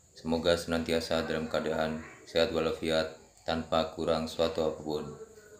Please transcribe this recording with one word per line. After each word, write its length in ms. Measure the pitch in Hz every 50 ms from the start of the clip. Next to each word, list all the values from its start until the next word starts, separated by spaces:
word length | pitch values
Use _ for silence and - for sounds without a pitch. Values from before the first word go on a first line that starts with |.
| _ _ -
Semoga 400 | - - 80 82 82 80 87 85
senantiasa 720 | 82 - - 82 82 80 80 80 82 80 - 85 80 80 78
dalam 240 | 80 80 80 78 -
keadaan 480 | 76 78 78 80 80 80 78 78 78 80 - - - -
sehat 240 | - - 82 82 80
walafiat, 640 | 82 80 80 82 78 - - 80 80 80 80 - - - - - - - -
tanpa 480 | - 82 82 80 - 87 80 80 - -
kurang 320 | - 78 85 80 80 80
suatu 480 | 80 - - 82 80 - 85 80 78 76
apapun. 400 | - 78 78 76 76 73 71 - - - - - - - - - -